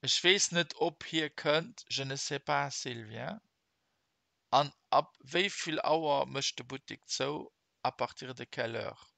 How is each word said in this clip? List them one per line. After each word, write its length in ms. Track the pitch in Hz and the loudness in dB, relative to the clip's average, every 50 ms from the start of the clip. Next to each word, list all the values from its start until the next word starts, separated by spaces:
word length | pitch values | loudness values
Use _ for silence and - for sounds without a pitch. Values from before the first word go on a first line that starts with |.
Ich 220 | - 131 - - - | 2 2 0 4 6
weiß 300 | 269 285 302 - - 170 | 6 6 6 4 2 2
nicht, 200 | 170 170 156 - - | 0 0 0 0 0
ob 260 | 151 170 156 _ - | 0 0 0 _ -12
hier 260 | - - 160 156 147 | -2 0 0 0 0
könnt, 560 | _ - - 156 147 156 165 240 - - - _ | _ -2 2 4 4 4 2 -2 -12 -16 -12 _
je 160 | - 135 139 | -4 -4 -4
ne 140 | 135 135 135 | -4 -4 -6
sais 260 | - - 147 139 _ | -4 -4 -4 -4 _
pas, 280 | - 147 143 143 143 | 0 0 0 0 -2
Sylvien. 680 | 135 - - 135 123 117 113 107 110 113 120 151 196 220 _ _ _ _ _ _ _ _ _ _ _ _ _ _ _ _ _ _ _ _ _ _ | -4 -6 -6 -6 -6 -8 -10 -10 -10 -8 -8 -8 -8 -10 _ _ _ _ _ _ _ _ _ _ _ _ _ _ _ _ _ _ _ _ _ _
An 220 | - 131 147 139 - _ _ _ | 4 4 4 4 -4 _ _ _
ab 220 | - 135 151 - _ _ | 4 4 4 4 _ _
wie 300 | - 131 143 175 190 202 | -18 -4 0 2 2 2
viel 280 | - - - 175 156 156 - | 0 -4 -4 -2 -2 0 2
Uhr 420 | - 151 165 160 151 143 139 139 | 2 2 2 2 2 2 2 2
möchte 380 | 131 131 135 135 - - - 123 | 0 -2 -2 -2 -2 -4 -6 -10
Boutique 420 | 123 135 135 _ - 110 - _ | -8 -10 -10 _ -10 -12 -12 _
zu, 460 | - - - 131 139 147 151 - - _ _ _ _ _ _ _ | -8 -4 -2 -2 -2 -2 -4 -8 -12 _ _ _ _ _ _ _
à 80 | 127 | -4
partir 420 | 127 - 127 117 - - 139 127 131 | 0 0 -4 -4 -4 -10 -12 -12 -10
de 120 | 117 123 | -10 -12
quelle 360 | - - - 120 113 117 113 | -10 -4 -4 -4 -2 -2 -4
heure? 260 | 117 120 117 - - _ _ | -4 -6 -8 -10 -18 _ _